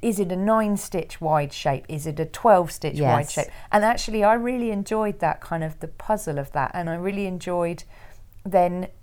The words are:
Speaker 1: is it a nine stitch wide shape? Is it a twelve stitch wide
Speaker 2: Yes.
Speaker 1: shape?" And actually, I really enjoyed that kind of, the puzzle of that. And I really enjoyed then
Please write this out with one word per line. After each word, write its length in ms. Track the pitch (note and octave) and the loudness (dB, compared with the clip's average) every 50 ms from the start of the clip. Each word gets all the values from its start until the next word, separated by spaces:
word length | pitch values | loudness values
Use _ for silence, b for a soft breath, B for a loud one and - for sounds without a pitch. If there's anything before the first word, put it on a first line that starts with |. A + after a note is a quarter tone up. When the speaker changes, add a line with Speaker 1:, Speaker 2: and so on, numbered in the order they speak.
| - | 0
Speaker 1:
is 160 | A#3 A3 F#3 | 0 0 0
it 120 | G3+ F3 | 0 -2
a 40 | F#3 | 0
nine 420 | F#3 F#3+ G#3 A3 A3 A3 G#3 G#3 G3 | 0 2 4 4 4 4 2 0 -2
stitch 420 | - - - F#3 D#3 - - - | -4 -4 -6 -6 -6 -6 -10 -6
wide 320 | E3 D#3+ D#3 D3+ D3 C#3 | -2 2 2 2 2 0
shape? 340 | - - - D3+ C#3 B2+ - - | -6 -4 -2 0 0 -2 -4 -8
Is 160 | D#3 D3+ C#3 | -8 -6 -6
it 140 | D#3+ D3 D3+ | -6 -4 -4
a 60 | D#3+ | -4
twelve 460 | D#3 - - - A#3+ G#3 F3+ F3 D#3 | -6 -6 2 6 8 8 8 6 2
stitch 280 | - - - D#3 - D3+ | -4 -6 -6 -4 -2 2
wide 220 | D3 C3 A#2+ A#2+ | 4 4 4 4
Speaker 2:
Yes. 100 | D3 D3 | 2 0
Speaker 1:
shape?" 160 | - - - - B B B B | -2 -4 -4 -4 B B B B
And 120 | - G#3 G#3 | 2 4 4
actually, 400 | A3 A#3 A#3 - - G#3+ A3 G#3 | 4 2 2 -2 -2 0 4 4
I 120 | G#3 A3 | 4 4
really 340 | A#3+ A#3 A#3+ B3+ B3 A#3+ A#3 | 4 2 -2 -2 -2 -2 -2
enjoyed 480 | G#3+ G3+ G3+ - A3 A3 A3 G#3 G3+ G3+ | -2 -2 -2 -2 0 0 0 0 -2 0
that 200 | - D#3+ D3 - | 0 0 0 -2
kind 220 | - - F3 E3 D#3+ | -4 -6 -4 -2 -2
of, 160 | D#3 D#3 - | -4 -4 -8
the 80 | - D#3+ | -10 -12
puzzle 500 | - - - - G#3+ G#3 G#3+ - D3+ C#3 | -10 -12 -2 -2 -2 0 0 -4 -4 -4
of 140 | C#3 C3+ | -4 -4
that. 180 | - D3 C3+ - - | -2 -2 -2 0 -2
And 120 | F3+ F3 E3 | -4 -4 -4
I 60 | E3 | -4
really 320 | E3+ F3 F#3+ G3+ G3+ G3+ | -2 -2 -2 -2 -2 -4
enjoyed 580 | F#3+ F#3 F3+ - - F3+ F3 F3 E3+ F3 - - b b b b b b b b b - - - | -4 -4 -6 -4 -2 -2 0 0 0 -2 -6 -10 b b b b b b b b b -20 -12 -10
then 440 | G3 F3+ F#3+ F3+ F3 F3 F3+ F#3 - - - | 2 4 4 4 4 2 -2 -6 -8 -10 -16